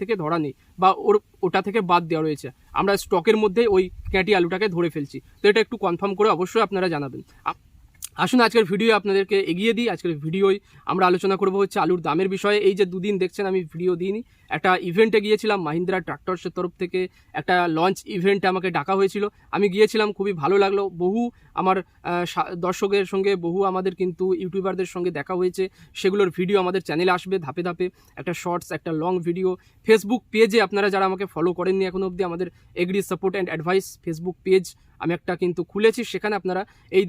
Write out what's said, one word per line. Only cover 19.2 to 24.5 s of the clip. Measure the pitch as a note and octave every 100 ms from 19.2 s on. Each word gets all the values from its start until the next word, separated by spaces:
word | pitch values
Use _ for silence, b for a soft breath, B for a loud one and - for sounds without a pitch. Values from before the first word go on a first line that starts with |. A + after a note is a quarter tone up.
| G#3 - b
আমি | E3+ G3+
গিয়েছিলাম, | F#3+ G#3+ A3+ G#3 G3
খুবই | G3
ভালো | F3 C#3+ G3
লাগলো। | G3 G3+ G4 E3+
বহু | F3+ A3 A#3+ - b -
আমার, | F#3 F#3+
আহ, | - _ - F3 F3
সা-, | - G3 F3 F3+
দর্শকের | - G3+ G3+ F#3+
সঙ্গে, | G3 G3 F#3+ E3+
বহু | F#3 G3
আমাদের | F#3 F#3 F3+
কিন্তু | F#3 E3+ F#3 F3
ইউটিউবারদের | F#3